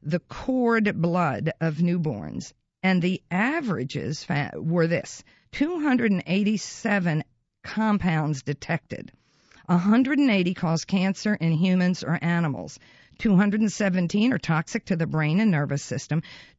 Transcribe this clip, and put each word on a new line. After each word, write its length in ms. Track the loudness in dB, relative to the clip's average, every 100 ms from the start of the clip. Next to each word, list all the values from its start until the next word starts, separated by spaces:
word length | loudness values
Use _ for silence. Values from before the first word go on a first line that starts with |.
the 160 | -6 -6
cord 800 | -6 -8 -2 0 2 2 2 0
blood 520 | 0 2 0 -2 -4 -2
of 160 | -2 0
newborns, 760 | 0 0 -2 -4 -8 -10 -12 -16 _ _
and 180 | 0 2
the 200 | 0 -2 -4
averages 920 | -2 0 -2 -2 -4 -4 -6 -6 -6
fa-, 280 | -4 -4 -4 -6
were 320 | -2 2 2
this, 360 | 0 -4 -14 -20 _ _
two 280 | -2 -2 0
hundred 320 | 0 2 2
and 120 | 0 0
eighty-seven 960 | 0 0 0 -4 -6 -2 0 0 0 -4 _ _ _
compounds 800 | -8 -2 0 2 2 0 0 -2
detected. 680 | -4 -6 -4 -6 -6 -14 -14 -20 _ _ _ -12 0
A 80 | 2
hundred 400 | 4 4 4 2
and 140 | 4
eighty 220 | 4 2
cause 320 | -2 -2 -2 0
cancer 480 | 0 0 0 -2
in 180 | 0 0
humans 500 | 2 2 2 2 0
or 160 | -2 -2
animals. 580 | 0 0 0 -4 -8 -14 -20 -20 -20 -4
Two 180 | 2 4
hundred 240 | 4 2
and 120 | 0
seventeen 600 | 0 0 0 0 2 2
are 60 | 2
toxic 480 | 0 -2 -2 -4 -2
to 100 | -2
the 100 | -2
brain 360 | 0 2 2
and 100 | 4
nervous 320 | 2 0 -2
system. 400 | -4 -8 -4 -4 -4 -12 -20